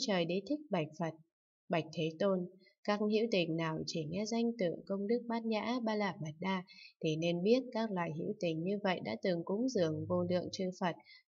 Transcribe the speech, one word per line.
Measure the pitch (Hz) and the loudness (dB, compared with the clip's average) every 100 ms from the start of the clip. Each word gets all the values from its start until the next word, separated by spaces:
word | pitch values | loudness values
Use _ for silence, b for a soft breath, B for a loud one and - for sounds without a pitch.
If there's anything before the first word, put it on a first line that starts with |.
| 226 | 2
trời | 185 | 2
đế | 170 185 196 | 2 0 0
thích | 302 - | -4 -2
bạch | 185 147 - | -2 -2 -2
Phật: | 165 - - _ _ _ - | -4 -6 -14 _ _ _ -2
"Bạch | 175 156 | 0 0
Thế | 175 160 160 | -2 -2 2
Tôn, | 202 190 180 B B _ | 2 2 0 B B _
các | - 208 | -2 0
hữu | 214 214 226 | 2 2 4
tình | 196 165 160 | 2 2 0
nào | 160 160 156 | 0 -2 -4
chỉ | 170 | -4
nghe | 151 180 214 | -4 -4 -2
danh | 233 233 233 | 0 0 2
tự | 175 160 - | 0 -2 -4
công | 196 202 | -4 0
đức | 240 233 | -2 0
Bát | 226 | -2
Nhã | 226 214 - 247 | 0 0 0 0
Ba | 220 | 0
La | 214 202 156 | 0 0 -2
Mật | 156 156 | -8 -4
Đa | 185 190 180 B B _ | -2 -2 -4 B B _
thì | 160 156 | -2 2
nên | 170 175 | 2 2
biết | 190 254 247 | 4 4 4
các | 220 226 | -2 -2
loại | 185 170 156 | -2 -2 -2
hữu | 180 208 | -4 -2
tình | 175 160 | -2 0
như | 175 202 | -2 0
vậy | 202 175 | 0 0
đã | 196 226 | -2 -2
từng | 196 170 | 0 0
cúng | 170 202 254 | 0 0 0
dường | 226 160 156 160 | 2 2 2 0
vô | 180 175 | 0 2
lượng | 180 - | 0 0
chư | - 185 185 | -4 -4 0
Phật, | 180 - B B _ | -2 -2 B B _